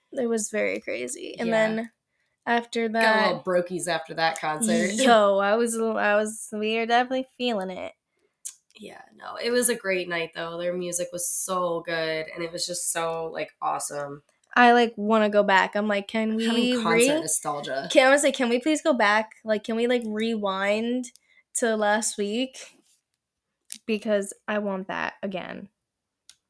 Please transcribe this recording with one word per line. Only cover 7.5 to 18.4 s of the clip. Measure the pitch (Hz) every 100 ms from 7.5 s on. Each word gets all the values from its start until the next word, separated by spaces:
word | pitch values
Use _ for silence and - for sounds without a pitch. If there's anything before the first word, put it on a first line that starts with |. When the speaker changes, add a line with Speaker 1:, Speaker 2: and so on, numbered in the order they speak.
| 214 185
Speaker 1:
it. | 185 - - _ _ _ _ - - _ -
Speaker 2:
Yeah, | 208 - - -
no, | - -
it | 240
was | 247 240
a | 233
great | 196 185 175
night, | 170 165 165
though. | 165 170
Their | 175
music | 180 175 175 175
was | 175 -
so | - - 185 180 170
good, | - 165 160 160 160
and | 170
it | 170
was | 170 -
just | 175 -
so, | 165 165 165 160
like, | 160 156 -
awesome. | 156 147 - 147 143 143 _ _ _ 247
Speaker 1:
I, | 240
like, | 240 233 220
wanna | 208 220 208
go | 208
back. | 196 190 185 208
I'm | 214
like, | 202 196
"Can | 226 220
Speaker 2:
I'm | 220
Speaker 1:
we | 226 233 247
Speaker 2:
having | 247
concert | 220 226 254 311
Speaker 1:
re-, |
Speaker 2:
nostalgia. | 320 - 151 147 143 135 180
Speaker 1:
can, | 269 262
I |
wanna | 285
say, | 285
can | 254